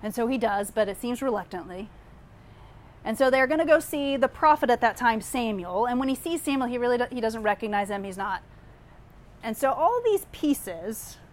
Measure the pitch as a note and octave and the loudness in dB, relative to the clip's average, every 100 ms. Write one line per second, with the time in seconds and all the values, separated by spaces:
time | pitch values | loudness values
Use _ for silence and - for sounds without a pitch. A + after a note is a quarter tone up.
0 | G#3 A3+ A#3 C4 A3 G3+ G3+ - G3+ - | -6 -2 -2 0 0 0 -2 -2 -2 -2
1 | A#3+ A#3+ C4+ G#3 F3 F3+ D#3 F3 G#3 - | -6 -4 -2 -2 -4 -12 -10 -12 -14 -16
2 | - - - - - - - - - - | -20 -20 -20 -20 -20 -20 -20 -20 -20 -10
3 | - A3 C4 C4 C4 D#4 E4 D#4+ - D4+ | -6 2 4 4 4 2 6 4 4 -2
4 | C#4 C#4 B3 - D#4 D4+ C4+ A#3 A#3 - | 0 2 0 4 4 4 4 4 2 2
5 | B3 A3 - C4 A3+ G3+ F3 F#3 A#3+ B3 | 0 0 -2 -4 -2 -4 -4 -2 0 0
6 | C4+ C4 E4+ E4+ - C#4 B3 A#3+ A#3+ A#3+ | 0 -2 -2 -4 -2 -2 -2 0 0 2
7 | B3 B3 A3+ A3+ G#3+ G3+ A3 G3+ G3 G3+ | 0 -2 -2 0 -2 0 -2 -2 -2 -4
8 | G3 F#3+ G3 F3+ - - - - - - | -6 -8 -6 -6 -10 -20 -20 -20 -20 -20
9 | - - - - - A3 C4+ C4 E4 B4 | -20 -20 -20 -12 -10 -2 0 2 2 4
10 | A#4+ G4+ - - D4+ C#4+ - E3 F3+ A3 | 2 0 -2 -4 0 0 -2 -8 -8 -10
11 | - - - | -12 -18 -20